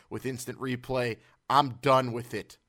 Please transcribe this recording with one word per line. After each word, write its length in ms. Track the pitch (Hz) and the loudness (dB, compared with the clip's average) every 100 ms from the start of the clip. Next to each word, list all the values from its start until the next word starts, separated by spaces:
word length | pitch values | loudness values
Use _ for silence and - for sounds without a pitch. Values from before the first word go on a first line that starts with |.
| - | -12
with 160 | 110 | -8
instant 360 | 127 123 - - | -8 -8 -10 -8
replay. 560 | 131 123 123 131 120 110 _ _ - | -6 -6 -4 -2 -2 -6 _ _ 0
I'm 280 | 135 139 - | 2 2 0
done 300 | 143 131 127 | 4 4 4
with 200 | 117 117 | -4 -8
it. 260 | 104 - - | -10 -10 -16